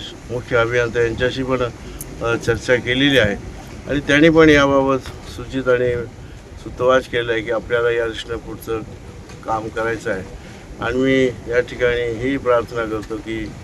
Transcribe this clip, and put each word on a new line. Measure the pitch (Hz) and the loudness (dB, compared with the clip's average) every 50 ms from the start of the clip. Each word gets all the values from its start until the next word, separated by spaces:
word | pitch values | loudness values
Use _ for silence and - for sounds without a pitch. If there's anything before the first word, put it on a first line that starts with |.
| 107 - - - - - | -10 -12 -14 -16 -12 -8
मुख्य | 113 123 117 - 131 120 | -8 -8 -4 0 2 2
अभियंता | 117 117 120 123 120 117 104 120 | 2 4 2 2 0 2 2 2
यांच्याशी | 117 117 113 - 127 127 117 127 131 | 0 0 2 0 0 0 0 -2 -2
पण, | 127 131 123 123 117 110 - - - - - - - - - - | -2 0 0 0 -2 -4 -8 -14 -14 -14 -14 -14 -14 -10 -6 -2
अ, | 117 117 | -2 0
चर्चा | 110 - - 117 101 - - 127 | 0 0 0 0 0 2 2 2
केलेली | 120 110 117 123 131 135 143 139 127 | 2 2 0 0 2 4 4 6 6
आहे | 110 104 101 - - - - - - - - - - - | 4 4 2 -2 -6 -10 -14 -14 -14 -14 -16 -14 -8 -4
आणि | 135 147 | -4 -2
त्यांनी | 143 143 143 147 156 165 | 0 2 4 6 8 8
पण | 156 160 160 156 | 8 8 8 8
याबाबत | 147 147 143 139 139 139 135 135 135 131 123 | 8 8 6 6 4 4 4 4 2 0 -2
सूचित | - - - - - - - 123 117 117 135 127 127 | -6 -12 -14 -14 -14 -12 -12 -10 -6 -6 -2 2 2
आणि | 123 123 123 123 120 120 117 113 - - - - - - - - - - - | 4 4 4 2 0 -2 -4 -8 -12 -14 -18 -18 -18 -18 -18 -18 -18 -14 -14
सुतोवाच | 113 104 - 127 123 131 131 123 | -12 -6 0 4 4 4 4 4
केलं | - 123 120 120 117 | 2 -2 -2 -2 0
आहे | 113 113 | -2 -2
की | 104 113 | -2 -2
आपल्याला | 117 110 92 101 120 117 117 120 | -4 -4 -2 -2 0 2 2 2
या | 117 117 117 113 | 2 0 0 -2
दृष्टीनं | 110 110 - - 117 113 | -4 -6 -8 -8 -8 -8
पुढचं | - - 110 101 - - 113 113 107 - - - - - - - - - - - - | -8 -10 -12 -12 -8 -6 -6 -6 -6 -8 -14 -16 -16 -16 -16 -16 -16 -16 -18 -12 -6
काम | - 110 110 107 113 | -4 -4 -4 -4 -4
करायचं | - 117 110 113 117 107 - 117 | -4 -4 -2 -2 -4 -4 -4 -4
आहे. | 101 95 92 - - - - - - - - - - - 104 | -6 -6 -6 -10 -14 -16 -16 -16 -18 -18 -16 -16 -12 -6 -4
आणि | 117 120 127 | -2 0 2
मी | 131 135 135 131 131 | 2 4 4 4 4
या | 123 117 101 - 113 117 123 | 2 0 -4 -6 -2 0 0
ठिकाणी | 123 - 127 117 123 120 120 120 120 120 113 | 0 0 -2 0 0 2 2 2 0 -2 -2
ही | 110 123 131 139 135 | -2 -2 -2 -2 0
प्रार्थना | 98 123 120 120 113 101 120 117 113 | 2 2 4 4 2 0 -4 -4 -4
करतो | 110 110 110 101 - 110 107 | -4 -4 -6 -6 -6 -8 -8
की | 98 110 113 110 110 104 - - | -6 -6 -6 -6 -6 -8 -10 -12